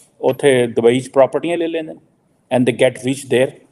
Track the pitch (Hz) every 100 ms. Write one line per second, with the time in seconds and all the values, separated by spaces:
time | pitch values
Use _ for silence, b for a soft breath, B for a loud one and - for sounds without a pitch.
0 | b _ 139 131 143 127 120 113 117 127
1 | 127 139 127 147 165 170 165 165 156 156
2 | _ _ _ _ _ 123 123 110 127 120
3 | 127 135 120 127 135 - _